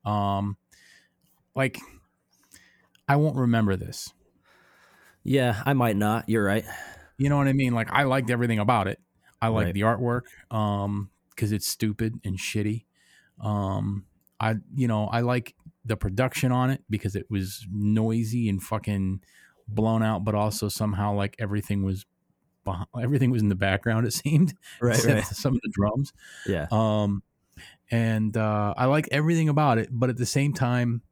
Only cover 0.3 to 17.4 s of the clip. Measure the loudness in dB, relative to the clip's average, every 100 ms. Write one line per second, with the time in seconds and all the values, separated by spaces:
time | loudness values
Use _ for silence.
0.3 | 0 -4 -8 _ _ -20 -20 _ _ _
1.3 | _ _ -4 -4 -4 -20 -20 _ _ _
2.3 | _ _ -20 _ _ _ _ 0 2 2
3.3 | 2 2 2 2 0 -4 -12 -14 _ _
4.3 | _ _ _ _ _ _ _ -20 _ 0
5.3 | 2 2 0 0 2 2 2 0 0 0
6.3 | 2 2 0 -2 -14 -16 -20 -20 -4 0
7.3 | 2 2 2 2 0 0 0 2 0 0
8.3 | 0 0 2 2 2 0 -6 _ _ _
9.3 | _ 0 2 0 2 0 2 0 -2 -4
10.3 | -20 -6 -2 0 0 -2 -4 -6 _ _
11.3 | -4 -2 -2 -4 -4 -4 -2 -4 -4 -8
12.3 | -6 -4 -2 -2 -4 _ _ _ _ _
13.3 | _ -4 -2 -2 -2 -2 -4 -8 _ _
14.3 | _ -2 -2 -4 -2 0 2 0 0 0
15.3 | 0 -4 _ -20 _ -6 -4 -2 0 0
16.3 | 0 0 2 0 -2 -4 -4 -2 -6 -4
17.3 | -4